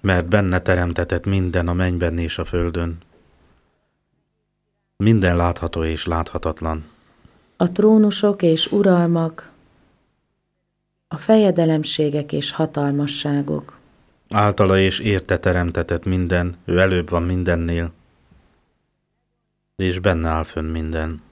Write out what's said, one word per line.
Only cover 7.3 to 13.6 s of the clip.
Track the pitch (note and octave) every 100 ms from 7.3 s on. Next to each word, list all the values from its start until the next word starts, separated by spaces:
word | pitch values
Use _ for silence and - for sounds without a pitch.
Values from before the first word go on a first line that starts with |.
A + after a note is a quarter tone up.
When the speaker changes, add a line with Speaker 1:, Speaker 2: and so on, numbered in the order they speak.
| _ _ _
Speaker 2:
A | F3
trónusok | F3+ G#3 A3 G#3 G3 G#3 G3+
és | F3 D#3+ -
uralmak, | G#3 G3 F3+ E3+ E3+ E3 E3 - _ _ _ _ _ _ _ _ _ _ _ _ _ _ _ _
a | D3+
fejedelemségek | - A3 G#3 E3 E3 D#3 D#3 - D3+ D3 D3
és | D3 C#3+
hatalmasságok. | - D#3 D3 C#3+ C#3+ C#3+ C#3+ D3+ C#3+ C#3+ D3+